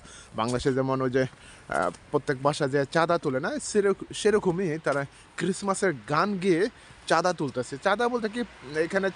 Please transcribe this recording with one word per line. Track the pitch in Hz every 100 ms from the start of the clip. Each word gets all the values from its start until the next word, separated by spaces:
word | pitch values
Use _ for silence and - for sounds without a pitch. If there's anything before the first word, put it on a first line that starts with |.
| - - -
বাংলাদেশে | - 113 123 139
যেমন | 131 131 131
ওই | 131
যে, | 127
আহ, | 127 - - - - 69 87 87 -
প্রত্যেক | 147 - 131
বাসা | 139 147 143
যেয়ে | 143 135
চাঁদা | 170 165 170
তোলে | 156 131
না, | 170 294
সেরক-, | - 214 196 190 -
সেরকমই | - 214 208 185 165 196 156
তারা | 160 139 139 - - -
ক্রিসমাসের | 175 190 202 190 196 143 104
গান | 147 196 196
গেয়ে | 190 165 226 - - - -
চাঁদা | 165 180
তুলতেছে। | 170 147 123 120 139
চাঁদা | 196 208 240
বলতে | 247 214
কি, | 226 233 - 127 151
এখানে | 165 190 190